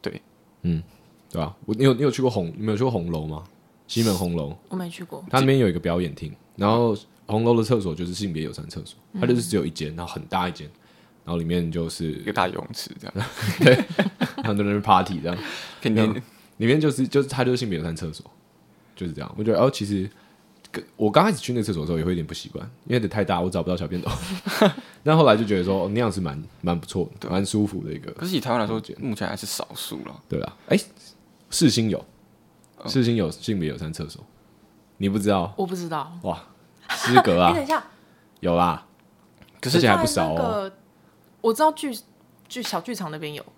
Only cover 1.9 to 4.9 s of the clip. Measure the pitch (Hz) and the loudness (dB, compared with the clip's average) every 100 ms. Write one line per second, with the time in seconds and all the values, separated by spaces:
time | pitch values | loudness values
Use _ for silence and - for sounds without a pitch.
1.9 | 120 143 - 131 110 85 80 107 104 127 | 4 0 2 0 0 -4 -4 -4 0 0
2.9 | 113 85 82 78 78 87 _ _ _ _ | 0 -2 -4 -4 -10 -14 _ _ _ _
3.9 | 113 113 92 90 85 71 - _ 185 175 | 0 2 2 0 -2 -4 -10 _ -8 -8